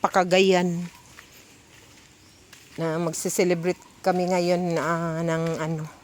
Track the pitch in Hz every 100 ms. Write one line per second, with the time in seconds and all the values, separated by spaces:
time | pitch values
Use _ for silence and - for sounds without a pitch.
0 | 196 196 180 185 190 180 180 170 175 -
1 | - - - - - - - - - -
2 | - - - - - - - - 165 160
3 | 170 160 185 - 180 175 175 175 - -
4 | - 180 180 185 175 180 180 165 143 165
5 | 170 160 165 160 165 160 160 160 156 -